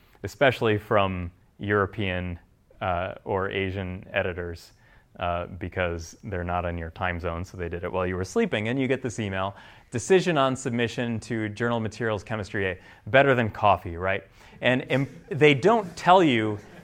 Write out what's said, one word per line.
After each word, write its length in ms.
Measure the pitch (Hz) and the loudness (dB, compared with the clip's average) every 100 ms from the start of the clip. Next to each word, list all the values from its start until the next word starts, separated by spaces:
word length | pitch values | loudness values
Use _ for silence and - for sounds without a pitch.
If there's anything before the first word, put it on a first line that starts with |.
| _ _ | _ _
especially 540 | 98 - 139 - 117 107 | -8 2 4 4 2 2
from 540 | - 110 95 92 87 - _ - | 2 2 2 0 -8 -12 _ -8
European, 800 | 101 104 98 - 98 90 90 87 - _ _ - | 0 2 0 -2 -4 -2 -4 -8 -14 _ _ -8
uh, 340 | 101 87 92 - | -4 -2 -4 -8
or 260 | - 98 98 | -4 -2 -2
Asian 540 | 104 95 95 92 90 - | -2 -4 -4 -6 -8 -6
editors, 600 | 101 95 87 87 85 - _ _ - _ - | -2 -2 -4 -8 -10 -16 _ _ -20 _ -8
uh, 280 | 90 87 85 | -4 -4 -6
because 720 | 90 90 92 87 85 82 - | -10 -8 -4 -2 -4 -10 -14
they're 200 | 120 92 | -8 -6
not 200 | 87 87 | -4 -2
in 140 | 90 85 | -2 -6
your 120 | 82 | -8
time 280 | - 92 87 | -6 -6 -4
zone, 260 | 85 82 | -6 -6
so 120 | 87 92 | -8 -8
they 120 | 87 | -8
did 140 | 87 | -6
it 80 | 90 | -6
while 160 | 90 92 | -4 -2
you 100 | 92 | -4
were 80 | |
sleeping, 440 | 92 233 233 113 107 | -4 -2 -2 -2 -2
and 100 | 131 | -2
you 80 | 131 | 0
get 160 | 127 | -2
this 160 | 127 110 | -4 -6
email, 380 | 104 95 95 - - - - | -4 -4 -6 -8 -18 -20 -10
"Decision 480 | 120 - 190 180 156 | -6 4 4 4 2
on 160 | 135 | 2
submission 640 | 127 135 117 117 - 120 113 | 0 -2 -2 -2 -2 -4 -4
to 280 | - 117 107 | -4 -4 -4
Journal 320 | 107 120 117 | -2 -2 -2
Materials 420 | 110 - 117 104 | -4 -4 -4 -4
Chemistry 460 | - 110 98 110 95 | -4 -8 -6 -2 -2
A." 100 | 90 - - - | -4 -10 -18 2
Better 260 | 127 139 | 6 6
than 160 | 123 113 | 6 2
coffee, 460 | - 104 92 98 85 | 2 2 2 0 -4
right? 260 | 92 98 - - - - | -2 -2 -6 -20 -20 -4
And 260 | 120 127 - | 0 0 0
im-, 180 | 131 - - - | -2 -2 -6 -8
they 240 | 139 151 | 4 6
don't 420 | 139 170 226 180 - | 6 6 4 2 -2
tell 260 | - 185 | 6 8
you 380 | 165 117 110 104 - - | 8 4 2 -2 -8 -20